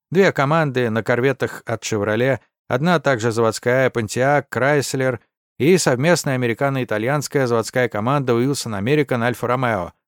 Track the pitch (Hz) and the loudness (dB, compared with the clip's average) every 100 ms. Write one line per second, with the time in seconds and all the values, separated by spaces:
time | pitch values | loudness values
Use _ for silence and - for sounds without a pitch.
0 | - 160 190 - 139 160 151 127 120 110 | -4 2 2 2 2 2 0 0 0 0
1 | 110 120 131 135 120 - - 117 - 110 | 0 2 0 0 -4 -6 -8 -8 -4 -2
2 | 101 107 127 127 _ _ - 127 160 170 | 0 0 0 -2 _ _ -6 -2 0 0
3 | 143 131 117 110 113 110 120 127 127 123 | 0 0 0 2 0 0 0 2 2 0
4 | 107 - 131 143 135 117 131 147 127 135 | -4 0 2 2 0 -2 0 0 0 -2
5 | 131 120 _ _ _ - 131 185 - 123 | -2 -4 _ _ _ -2 2 4 2 2
6 | 151 170 - 131 123 113 139 135 123 107 | 2 2 0 -2 -2 0 -2 -2 -2 -2
7 | 113 147 139 147 127 117 110 127 123 104 | -2 -2 -2 -2 0 0 0 0 -2 0
8 | 110 147 127 117 127 139 120 104 104 151 | 0 0 2 2 0 -2 -6 -4 0 0
9 | 143 123 120 120 117 127 123 107 85 - | 0 0 -2 -2 -2 -2 0 -2 -4 -12